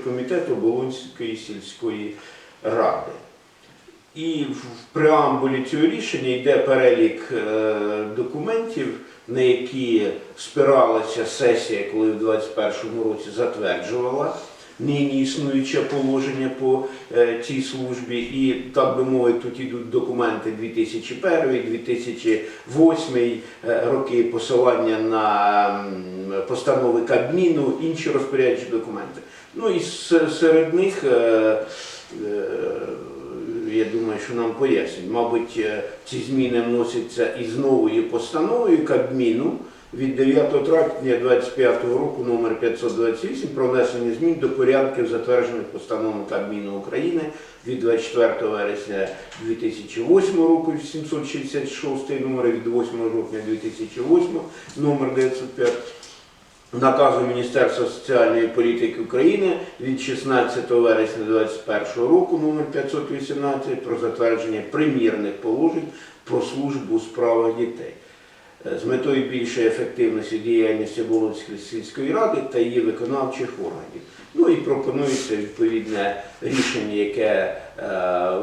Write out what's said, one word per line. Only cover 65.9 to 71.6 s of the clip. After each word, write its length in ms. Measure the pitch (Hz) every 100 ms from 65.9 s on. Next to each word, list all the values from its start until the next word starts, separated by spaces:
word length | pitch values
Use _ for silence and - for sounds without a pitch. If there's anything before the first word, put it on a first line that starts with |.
| - - -
про 180 | - 123
службу 540 | 120 135 143 131 101 110
у 40 |
справах 560 | - - 117 113 117 113
дітей. 360 | 117 - - - - - - - - - -
Е, 120 | -
з 60 |
метою 440 | 117 131 143 131 120
більшої 380 | 127 117 127 113
ефективності 720 | - 117 - 113 107 104 110
діяльності 640 | 113 113 110 107 104 -
Оболонської 560 | 110 113 107 - -
сільської 540 | 101